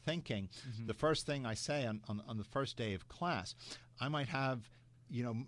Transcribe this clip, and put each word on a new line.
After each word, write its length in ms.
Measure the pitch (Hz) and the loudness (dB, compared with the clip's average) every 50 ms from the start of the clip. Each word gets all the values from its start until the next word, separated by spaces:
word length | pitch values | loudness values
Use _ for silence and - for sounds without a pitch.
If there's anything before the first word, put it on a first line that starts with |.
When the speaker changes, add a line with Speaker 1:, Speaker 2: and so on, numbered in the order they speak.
| - | 0
Speaker 1:
thinking, 420 | - 160 175 - - 123 101 98 92 | 0 0 0 0 0 0 0 0 -2
Speaker 2:
Mm-hmm. 400 | - - - 135 117 110 117 110 | -6 -8 -8 -6 -6 -4 -2 -2
Speaker 1:
the 60 | 107 | 0
first 320 | - - 156 160 - - | 4 4 6 6 4 2
thing 200 | - 147 139 131 | 0 0 0 0
I 100 | 113 110 | 0 0
say 300 | - - - 147 147 135 | 0 0 0 2 2 2
on, 160 | 113 107 107 - - | 2 0 -2 -2 -2
on, 160 | 107 104 - - | -2 -2 -2 -2
on 100 | 120 107 | -2 -2
the 80 | 98 | -2
first 320 | - - 139 135 113 - - | 0 0 0 0 0 0 0
day 160 | 120 110 98 | 0 0 0
of 140 | 95 - - | -2 -4 -6
class, 440 | - - 175 175 165 98 90 - - - - - - - - - - - | -6 -2 0 2 2 2 0 -2 -6 -10 -10 -12 -12 -12 -14 -14 -8 -4
I 80 | 123 139 | -2 0
might 220 | 151 147 139 117 | 2 2 0 2
have, 400 | - 135 135 135 131 123 104 - - - - - - - - - | 2 2 4 4 2 0 -2 -8 -14 -20 -20 -20 -20 -18 -10 -4
you 140 | 156 117 120 | -2 0 0
know, 80 | 120 | 2
m-, 160 | 117 113 135 | 0 0 -2